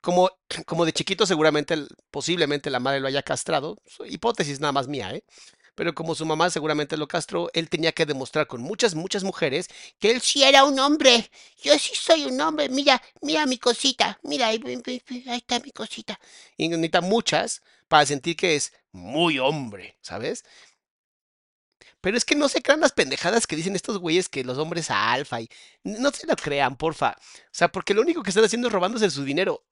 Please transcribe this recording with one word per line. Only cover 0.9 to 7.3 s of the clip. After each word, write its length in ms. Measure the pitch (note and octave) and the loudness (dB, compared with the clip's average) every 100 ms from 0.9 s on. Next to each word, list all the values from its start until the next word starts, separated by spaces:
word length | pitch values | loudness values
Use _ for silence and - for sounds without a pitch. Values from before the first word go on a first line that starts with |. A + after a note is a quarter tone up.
chiquito 340 | - E3 F#3+ G#3 | 0 -4 0 0
seguramente, 480 | F3 D#3 D3+ D3 D#3+ | 4 4 2 -2 -4
el, 120 | C#3+ - _ | -6 -18 _
posiblemente 600 | C#3+ C#3 E3+ D3 D3 C#3+ | -8 -4 0 0 0 -4
la 80 | B2+ | -2
madre 200 | B2+ C#3 | -2 -2
lo 80 | C3+ | -2
haya 140 | C#3 | -4
castrado. 560 | - C#3+ - D#3 D3 G#3 _ | -2 -4 -2 -2 -2 -12 _
Su 180 | - A3+ | -18 -14
hipótesis 540 | E3+ A3+ A3+ D3+ C#3 | -4 -4 -2 -4 -2
nada 120 | D3 | -2
más 160 | C#3 B2+ | -2 -2
mía, 260 | C#3+ G#2+ | -8 -8
¿eh? 100 | - _ - - _ _ - | -10 _ -20 -20 _ _ -6
Pero 180 | E3 | -4
como 220 | - E3 D#3 | -4 -6 -4
su 100 | D#3+ | -2
mamá 240 | D#3 F3 | 2 2
seguramente 480 | - D3+ D3+ D3 D#3 | 0 -2 -2 -2 -4
lo 100 | D3+ | -4
castró, 440 | E3+ - | -4 -4